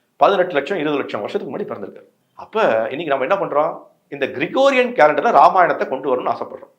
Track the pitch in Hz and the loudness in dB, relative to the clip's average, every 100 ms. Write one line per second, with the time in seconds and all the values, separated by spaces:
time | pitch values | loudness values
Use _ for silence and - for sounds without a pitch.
0 | _ _ 151 190 175 143 135 202 147 143 | _ _ 2 2 0 -2 -2 -4 -2 -2
1 | 123 113 104 202 180 123 - 113 98 - | -4 -6 -6 -6 -8 -10 -10 -10 -12 -16
2 | - _ _ - - 220 190 113 117 131 | -20 _ _ -20 -8 -2 2 2 -2 -6
3 | 165 135 131 196 156 139 160 - - _ | -4 -2 0 -2 0 0 -2 -4 -16 _
4 | _ 143 135 - 139 - 269 254 240 240 | _ -6 -6 -4 -4 2 2 4 0 4
5 | 151 147 233 170 156 190 165 135 123 135 | 4 4 2 6 6 6 2 2 -4 -4
6 | 143 127 131 120 - - - | -2 -2 -2 -6 -8 -14 -20